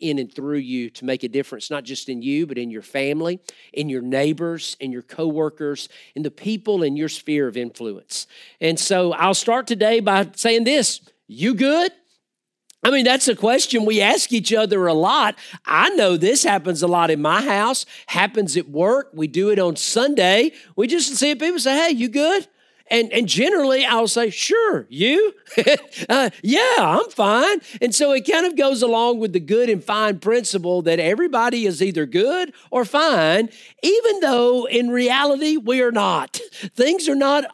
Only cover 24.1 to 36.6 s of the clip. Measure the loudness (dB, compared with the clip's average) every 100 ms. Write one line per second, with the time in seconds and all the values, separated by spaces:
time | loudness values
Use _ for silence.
24.1 | 0 -2 -2 -2 0 2 -2 -4 -2 0
25.1 | 2 0 -2 -8 -2 2 2 0 -10 -2
26.1 | 0 0 -2 0 2 4 4 4 2 0
27.1 | 0 2 2 2 0 -6 -6 -2 0 2
28.1 | 0 0 0 0 0 0 2 2 2 2
29.1 | 0 -2 -4 0 0 2 0 -2 -2 0
30.1 | 0 0 0 0 -4 -2 -2 0 0 2
31.1 | 0 0 0 0 0 -2 -2 -2 -2 -2
32.1 | 0 0 0 -4 -10 -6 -4 0 0 2
33.1 | 2 2 2 0 -6 -20 -4 0 2 2
34.1 | 2 2 2 4 2 0 0 0 0 2
35.1 | 2 2 0 0 0 0 0 2 0 0
36.1 | 0 -4 -10 -12 -14